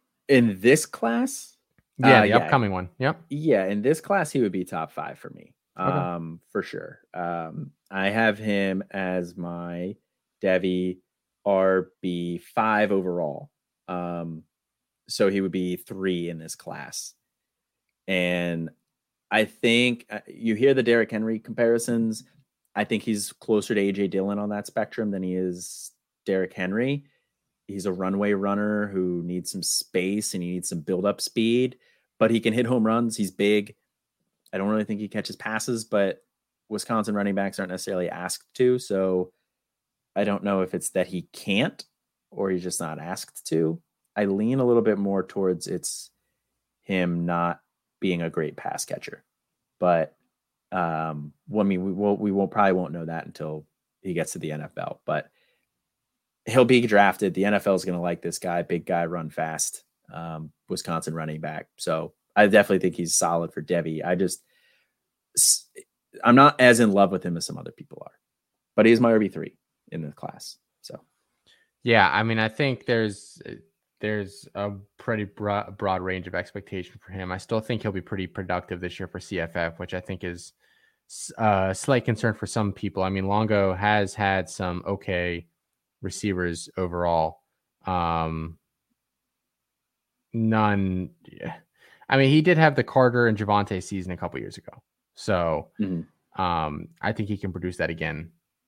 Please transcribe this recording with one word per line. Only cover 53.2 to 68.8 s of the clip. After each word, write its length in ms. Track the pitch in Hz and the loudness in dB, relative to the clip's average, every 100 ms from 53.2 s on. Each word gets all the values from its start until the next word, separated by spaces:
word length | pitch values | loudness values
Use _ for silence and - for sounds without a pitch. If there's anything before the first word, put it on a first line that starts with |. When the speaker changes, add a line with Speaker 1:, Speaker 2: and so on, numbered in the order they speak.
| 65 | -10
Speaker 1:
until 400 | - 78 78 - _ _ _ | -10 -10 -10 -14 _ _ _
he 120 | 95 | -6
gets 200 | 85 76 | -4 -4
to 60 | - | -6
the 120 | 78 | -8
N 100 | 76 | -8
F 80 | - - | -10 -10
L. 220 | - - - | -10 -8 -4
But 240 | 78 - _ _ _ _ _ _ _ _ _ _ _ - | -4 -6 _ _ _ _ _ _ _ _ _ _ _ 2
he'll 200 | 127 120 | 4 6
be 200 | 123 117 | 6 6
drafted. 480 | 101 98 - 98 | 6 6 4 0
The 120 | 90 101 | 0 0
N 80 | |
F 140 | 101 101 | 2 2
L 80 | 92 | 0
is 100 | 92 | 0
gonna 160 | 87 | -4
like 200 | 87 85 | -4 -4
this 160 | 85 - | -6 -6
guy, 260 | 90 87 | -4 -4
big 220 | 80 85 - | -2 -4 -2
guy, 200 | 87 85 | -2 -2
run 240 | 87 78 | -4 -8
fast, 540 | 85 80 80 - - _ _ - | -6 -6 -6 -6 -8 _ _ -20
um, 400 | 82 82 80 76 - - | -14 -10 -10 -12 -16 -10
Wisconsin 460 | 90 92 85 82 | -8 -6 -6 -6
running 260 | 80 78 78 | -8 -8 -8
back. 280 | 80 78 - - | -10 -10 -14 -10
So 360 | 87 80 80 _ _ 104 | -4 -4 -6 _ _ 4
I 120 | 104 | 8
definitely 320 | 104 101 95 | 8 6 4
think 160 | 90 82 | 2 -2
he's 180 | 85 - | -2 0
solid 380 | 85 85 82 | 2 0 -2
for 80 | - | -8
Devy. 440 | 76 87 80 78 82 | -2 -2 -2 -4 -2
I 100 | 90 | 0
just, 260 | 90 - _ _ _ _ _ _ _ _ _ - | 0 -2 _ _ _ _ _ _ _ _ _ 2
s-, 280 | - - - - - _ _ - | 2 2 -4 -20 -20 _ _ 2
I'm 120 | 117 127 | 6 10
not 240 | 143 - | 8 8
as 180 | 127 120 | 8 8
in 140 | 110 | 6
love 180 | 98 95 | 6 4
with 120 | 92 | 2
him 120 | 90 82 | -4 -6
as 100 | - | -6
some 120 | - | -4
other 160 | - | -6
people 280 | - - - - | -6 -16 -20 -20
are, 80 | - _ _ _ _ _ | -20 _ _ _ _ _
but 100 | - | 6